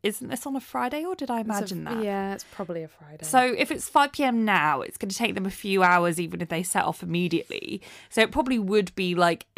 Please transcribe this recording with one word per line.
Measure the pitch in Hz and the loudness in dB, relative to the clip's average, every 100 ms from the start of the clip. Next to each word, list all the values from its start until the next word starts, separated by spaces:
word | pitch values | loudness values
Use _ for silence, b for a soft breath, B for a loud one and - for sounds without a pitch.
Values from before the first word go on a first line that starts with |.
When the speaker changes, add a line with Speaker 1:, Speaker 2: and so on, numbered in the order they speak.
Speaker 1:
isn't | 202 208 247 | -4 -4 -8
this | 254 294 | -8 -6
on | 269 | -8
a | |
Friday, | - 254 247 294 | -6 -4 -4 -4
or | 330 370 | -6 -6
did | 269 | -4
I | 233 | -4
Speaker 2:
It's | 220 | -4
a | |
Speaker 1:
imagine | 208 202 180 160 | -4 -4 -6 -6
Speaker 2:
f-, | 233 | -4
Speaker 1:
that? | |
Speaker 2:
yeah, | 208 196 196 196 | -4 -4 -4 -8
it's | - | -10
probably | - 180 170 | -10 -8 -8
a | 160 | -10
Friday. | - 151 156 160 | -14 -20 -12 0
Speaker 1:
So | 254 254 240 | 4 4 2
if | 294 | -2
it's | 302 - | -4 2
five | 302 285 | 4 4
P | 285 | 2
M | 269 233 220 | 2 2 4
now, | 185 151 139 | 4 4 2
it's | - - | -2 -6
gonna | 202 | -6
take | 190 226 | -2 -2
them | 190 190 | 0 -4
a | |
few | - 208 190 | -4 0 4
hours | 180 180 175 165 | 6 6 4 0
even | 170 175 | -4 -6
if | 170 | -4
they | 165 | -4
set | 180 196 | -2 0
off | - 165 | 0 -2
immediately. | 180 170 180 165 - - - 190 B B B | -2 -2 0 0 -2 -10 -8 -10 B B B
So | - | 0
it | 220 | 2
probably | 262 254 247 | 2 0 0
would | 190 214 190 | 2 2 2
be, | - 180 175 | -2 -2 4
like, | 170 170 - | 4 2 -2